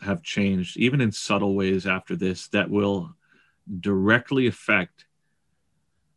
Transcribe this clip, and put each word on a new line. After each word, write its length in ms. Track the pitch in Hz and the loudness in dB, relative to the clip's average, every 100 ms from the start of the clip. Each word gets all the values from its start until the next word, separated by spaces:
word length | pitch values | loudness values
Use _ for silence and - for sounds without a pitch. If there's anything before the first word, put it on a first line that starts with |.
have 180 | 101 92 | -6 -6
changed, 540 | - - 98 95 87 - | -4 -2 0 0 -4 0
even 240 | 120 139 | 0 2
in 140 | 117 | 0
subtle 420 | - - 101 101 98 | -2 -2 0 0 0
ways 320 | 95 95 95 | 0 0 -2
after 280 | 92 - 90 | -4 -4 -4
this, 300 | 95 90 - | -4 -4 -2
that 200 | 104 87 | -2 0
will 460 | 101 101 98 82 - _ _ _ _ - 95 | 2 2 0 -4 -14 _ _ _ _ -12 -6
directly 680 | 98 95 98 120 - 135 123 | -2 0 4 2 2 0 0
affect 580 | - - 95 90 _ _ _ _ _ _ _ _ _ _ _ _ | -2 0 0 0 _ _ _ _ _ _ _ _ _ _ _ _